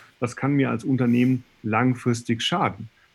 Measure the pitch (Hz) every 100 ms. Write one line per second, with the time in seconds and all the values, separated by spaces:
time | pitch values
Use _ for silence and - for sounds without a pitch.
0 | - _ 120 - 135 143 127 117 147 127
1 | 123 120 127 127 - _ 110 110 127 123
2 | 123 113 - 113 - 180 127 95 113 -
3 | _